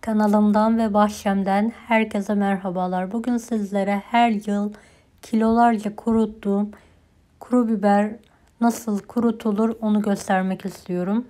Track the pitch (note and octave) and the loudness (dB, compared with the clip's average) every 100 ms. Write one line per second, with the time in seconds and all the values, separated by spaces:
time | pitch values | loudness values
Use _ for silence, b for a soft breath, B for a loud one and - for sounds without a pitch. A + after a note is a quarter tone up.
0 | - G#3+ G#3+ G#3+ G#3+ G#3 A3 A3+ A3+ G3+ | -2 0 2 4 4 4 2 2 2 2
1 | G#3 G#3 G#3 G3 G3 G3 A3 - - A3+ | 2 0 -2 0 0 0 0 -4 -2 0
2 | A3 G#3+ G3 G#3 G3 F#3+ F#3+ F3+ F3+ F#3 | 0 -2 -2 0 0 -2 -4 -4 -2 -2
3 | F#3 A3+ A3+ A#3+ A#3 A3+ G3+ G3+ G3 G3+ | -4 -6 -2 -4 -2 -4 -2 -2 0 -2
4 | - A#3+ A#3+ G#3 G#3 G3+ G#3 G#3 B B | 0 2 2 2 -2 -2 -2 -8 B B
5 | B B - A3 A3 A3+ A#3+ A3 G#3 G#3 | B B -4 0 2 4 4 2 -4 -6
6 | - A3+ A3 A3 G3+ G3 G#3 B B B | -2 0 0 -2 -2 -2 -2 B B B
7 | B B _ _ - B3 A3+ A3 G3+ G3+ | B B _ _ -2 0 2 2 2 2
8 | G#3+ A#3 b b b _ A#3 A3+ - G3+ | 2 -4 b b b _ 0 0 -4 -6
9 | - - A#3 A3+ A3 G3+ A3 A3+ A3 G#3+ | -4 -2 -2 0 -4 0 -2 -2 0 0
10 | G#3 G3 - F#3+ F#3+ F#3+ F#3+ - - F3+ | 0 -2 0 0 0 -4 -8 -12 -6 -4
11 | F3+ A3 B3 | -2 -2 -4